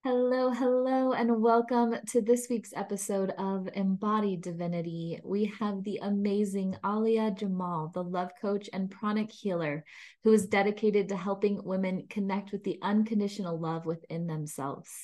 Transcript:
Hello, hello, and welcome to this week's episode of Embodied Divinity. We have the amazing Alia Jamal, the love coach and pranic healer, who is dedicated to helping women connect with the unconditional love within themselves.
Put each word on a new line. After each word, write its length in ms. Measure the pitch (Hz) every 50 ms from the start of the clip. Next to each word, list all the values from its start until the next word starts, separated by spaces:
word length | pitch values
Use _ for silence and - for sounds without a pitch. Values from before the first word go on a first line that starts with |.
| _
Hello, 460 | 269 247 247 247 247 254 254 254 254
hello, 640 | 247 233 262 247 254 254 254 262 262 262 262 254 254
and 300 | - 233 233 233 226 220
welcome 500 | 233 226 233 233 240 254 240 240 226 233 - - -
to 140 | - 247
this 260 | 208 208 240 240 240 -
week's 240 | 247 226 196 - -
episode 600 | - 196 - 202 196 - - 202 196 190 190 - -
of 320 | 196 190 196 190 185 196 -
Embodied 640 | 196 196 196 190 190 - 214 214 214 208 202 190 170
Divinity. 800 | 170 180 170 165 175 175 175 175 165 170 165 165 165 165 165 - -
We 300 | - 190 202 214 208 208 -
have 240 | 220 208 202 196 190
the 160 | 208 196 -
amazing 720 | - 202 202 202 202 208 196 208 214 196 190 202 190 190 185 - -
Alia 460 | 196 208 220 220 226 226 220 220 220
Jamal, 640 | 196 190 214 196 185 185 185 175 175 160 156 160 175
the 100 | 180 180
love 280 | 175 180 180 180 185 - -
coach 260 | - 202 202 202 208 - -
and 160 | 190 190 190
pranic 420 | 196 - - 208 208 214 214 214
healer, 540 | - - - 202 180 170 165 151 143 156 - - - - - - - _ _
who 100 | 220 220
is 140 | 220 190 190
dedicated 600 | - 233 226 208 208 - - 214 202 208 196 196
to 60 | 196
helping 480 | 185 175 202 196 196 220 202 202 202 -
women 440 | - 190 190 190 185 185 185 - -
connect 420 | - 214 202 196 196 196 196 -
with 120 | - 196 -
the 160 | 196 170 -
unconditional 760 | - 190 208 214 220 214 233 208 202 202 202 - 196 175 170 165
love 260 | 165 160 165 165 165
within 400 | 160 170 165 170 - - 165 170
themselves. 640 | 170 156 156 151 151 - - 135 139 139 - 170 - - -